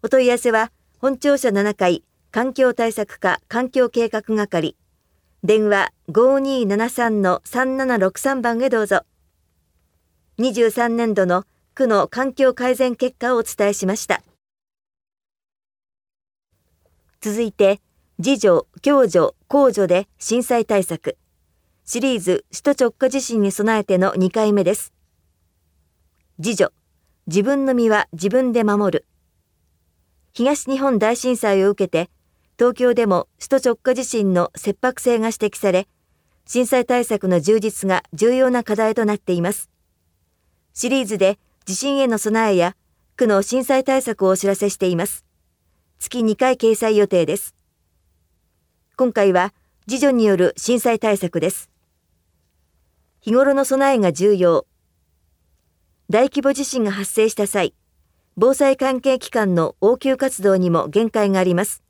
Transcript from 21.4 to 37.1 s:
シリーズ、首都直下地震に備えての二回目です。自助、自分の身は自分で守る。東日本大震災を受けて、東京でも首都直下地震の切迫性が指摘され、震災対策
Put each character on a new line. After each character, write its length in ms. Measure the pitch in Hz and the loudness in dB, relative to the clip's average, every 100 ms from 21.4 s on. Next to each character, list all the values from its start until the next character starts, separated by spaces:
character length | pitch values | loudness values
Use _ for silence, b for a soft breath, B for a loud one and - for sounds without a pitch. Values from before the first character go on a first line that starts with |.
| _ _ _ _ | _ _ _ _
シ 160 | - 240 | -10 -4
リ 160 | 269 240 | -2 -2
ー 20 | |
ズ、 260 | 180 180 _ | -2 -2 _
首 260 | - 285 277 | -4 -2 2
都 100 | 240 | 0
直 40 | |
下 160 | - 262 | 0 -2
地 120 | 269 | -2
震 200 | 254 233 | -4 -2
に 100 | 202 | 0
備 260 | 190 208 220 | 0 0 0
え 60 | |
て 140 | 202 185 | 0 0
の 160 | 190 - | 2 0
二 140 | 185 | -2
回 220 | 220 214 | 0 2
目 120 | 208 | 2
で 100 | 175 | 0
す。 180 | 208 - _ _ _ _ _ _ _ _ _ _ _ _ _ _ - | -2 -8 _ _ _ _ _ _ _ _ _ _ _ _ _ _ -8
自 140 | 175 214 | -6 -2
助、 160 | 185 _ _ _ _ _ - | -2 _ _ _ _ _ -4
自 160 | 170 | -2
分 220 | 208 277 | 0 0
の 100 | 269 | 0
身 160 | 247 233 | 0 2
は 180 | 208 - | 0 -2
自 160 | 160 190 | -4 0
分 240 | 247 254 | 0 0
で 120 | 233 | 0
守 340 | 214 208 202 175 | 0 0 0 -2
る。 80 | _ _ _ _ _ _ _ _ _ _ _ _ _ | _ _ _ _ _ _ _ _ _ _ _ _ _
東 320 | - 247 285 - | -2 -2 -2 -4
日 80 | 269 | -2
本 200 | 277 226 | 0 0
大 180 | 214 240 | 0 -2
震 200 | 254 240 | -2 -2
災 280 | 220 196 | 0 2
を 60 | 190 | 2
受 140 | 202 | 0
け 40 | 190 | -2
て、 220 | 165 175 _ _ _ _ - | -2 -4 _ _ _ _ 0
東 160 | 240 | 0
京 200 | 247 247 | 2 0
で 120 | 240 220 | 2 2
も 220 | 180 - _ | 0 -2 _
首 220 | - 269 | -2 0
都 100 | 254 | 0
直 60 | 226 | -2
下 180 | - | -2
地 100 | 254 | -2
震 280 | 254 226 202 | -2 -2 0
の 180 | 175 170 - | 0 -2 -4
切 220 | - 202 | -8 -4
迫 200 | 254 254 | -4 -2
性 180 | 254 240 | -2 0
が 80 | 220 | -2
指 100 | 220 | -4
摘 180 | 214 - | -6 -2
さ 160 | 202 | -2
れ、 140 | 180 202 _ _ _ _ _ _ | 0 -4 _ _ _ _ _ _
震 200 | 240 247 | -2 0
災 200 | 254 240 | 0 0
対 180 | 247 | -2
策 240 | 240 | 0